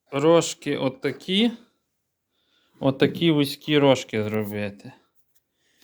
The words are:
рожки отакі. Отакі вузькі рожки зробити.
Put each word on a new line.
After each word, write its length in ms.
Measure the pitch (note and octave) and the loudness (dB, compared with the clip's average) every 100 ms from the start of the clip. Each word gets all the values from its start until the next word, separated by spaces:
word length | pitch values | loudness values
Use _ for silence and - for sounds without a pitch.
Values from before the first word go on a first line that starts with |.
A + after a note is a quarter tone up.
| _ | _
рожки 680 | C#3 D#3 E3+ - - D3 B2 | 0 4 4 2 -8 -6 -4
отакі. 760 | C3+ - C#3 - - G3 A#3 A#3 _ _ _ _ _ _ _ _ _ _ _ - | -4 -4 -8 -8 -4 0 0 -2 _ _ _ _ _ _ _ _ _ _ _ -4
Отакі 500 | C#3 - C#3+ - E3+ | -2 0 -2 2 0
вузькі 480 | D3 C#3 - - D3 | 2 0 -4 0 2
рожки 460 | C#3 B2+ - A2 | 4 2 0 -4
зробити. 680 | G#2 G#2+ G2+ G#2 G#2 G2+ - - _ _ _ _ _ _ _ _ | -2 -2 -4 -6 -8 -10 -20 -20 _ _ _ _ _ _ _ _